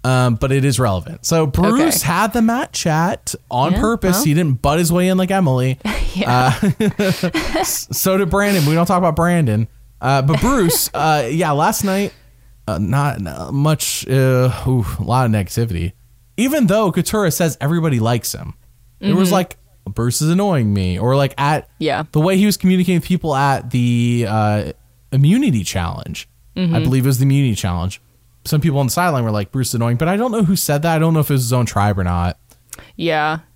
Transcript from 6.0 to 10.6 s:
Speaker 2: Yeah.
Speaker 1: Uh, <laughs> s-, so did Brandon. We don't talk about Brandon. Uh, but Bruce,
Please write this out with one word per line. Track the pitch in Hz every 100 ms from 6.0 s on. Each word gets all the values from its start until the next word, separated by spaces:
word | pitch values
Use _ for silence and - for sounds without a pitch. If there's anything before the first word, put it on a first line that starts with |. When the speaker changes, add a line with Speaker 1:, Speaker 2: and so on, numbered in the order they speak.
| - 185
Speaker 2:
Yeah. | 120 123 127 -
Speaker 1:
Uh, | 202 -
<laughs> | 208 - 196 - 180 320 - 311
s-, | 381 - -
so | - 190 190
did | 185
Brandon. | 196 202 196 147
We |
don't | 165 170
talk | 185
about | 180 156
Brandon. | 170 175 135 107 113 - - -
Uh, | 127 139
but | 139 147
Bruce, | 226 277